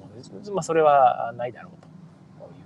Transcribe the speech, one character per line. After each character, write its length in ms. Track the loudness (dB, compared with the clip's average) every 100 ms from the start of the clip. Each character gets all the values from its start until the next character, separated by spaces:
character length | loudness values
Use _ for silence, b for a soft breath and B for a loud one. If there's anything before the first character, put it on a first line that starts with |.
| -20
う 300 | -20 -20 -18
の 60 |
で、 100 | -10
ま 80 | -6
あ、 20 |
そ 100 | -2
れ 80 | 2
は 520 | 4 6 4 2 -8 -10
な 120 | -12
い 40 |
だ 100 | -12
ろ 80 | -20
う 720 | -20 -20 -20 -20 -20 -20 -20
と 60 | -20
い 160 |
う 20 | -20